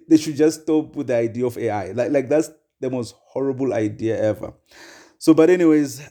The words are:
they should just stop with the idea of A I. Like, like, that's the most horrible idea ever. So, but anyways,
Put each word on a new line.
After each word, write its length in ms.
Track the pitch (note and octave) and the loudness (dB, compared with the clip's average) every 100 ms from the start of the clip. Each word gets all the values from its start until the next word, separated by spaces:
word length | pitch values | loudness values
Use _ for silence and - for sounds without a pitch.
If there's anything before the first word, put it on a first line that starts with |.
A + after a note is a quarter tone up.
| - | 2
they 80 | D#3 | 2
should 180 | D#3 | 2
just 280 | C#3+ D3+ D#3+ | 0 0 0
stop 340 | - D#3 C3+ D3 | -2 -2 -2 -8
with 100 | C3 | -4
the 100 | A#2 | -2
idea 300 | A2+ A2 B2 | -2 -2 -4
of 100 | A#2 | -4
A 140 | A#2 | -6
I. 220 | G#2 F#2 | -4 -6
Like, 180 | A2 A#2+ | -4 -2
like, 180 | C#3+ B2+ | -2 0
that's 220 | D3 D#3 - _ _ | 0 -2 -8 _ _
the 100 | C3 | -6
most 240 | B2+ A2 - | -6 -8 -12
horrible 520 | _ - C#3 B2+ C3+ | _ -6 -4 -2 -2
idea 480 | A2 G#2+ G#2 A2 G#2 | -2 -4 -4 -4 -2
ever. 320 | G#2+ G#2 - - _ - - - - _ | -2 -2 -8 -16 _ -20 -20 -20 -20 _
So, 140 | - | 4
but 160 | D#3+ D#3+ | 6 6
anyways, 540 | F3+ E3+ D3+ C#3+ A#2+ - | 6 4 4 2 -6 -18